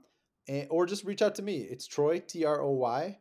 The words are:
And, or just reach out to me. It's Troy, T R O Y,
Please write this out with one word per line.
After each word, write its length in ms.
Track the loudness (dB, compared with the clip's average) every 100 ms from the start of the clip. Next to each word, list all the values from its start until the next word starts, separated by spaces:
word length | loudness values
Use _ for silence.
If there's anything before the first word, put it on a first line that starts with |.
| _ _ _ _ -8
And, 200 | -6 0
or 160 | 2 2
just 200 | 0 -6
reach 160 | 2
out 140 | 2 2
to 60 |
me. 160 | -4 -4
It's 300 | -6 -10 -6
Troy, 320 | 2 2 2
T 240 | -2 0
R 180 | 2 2
O 100 | 0
Y, 460 | 2 2 0 -4 -8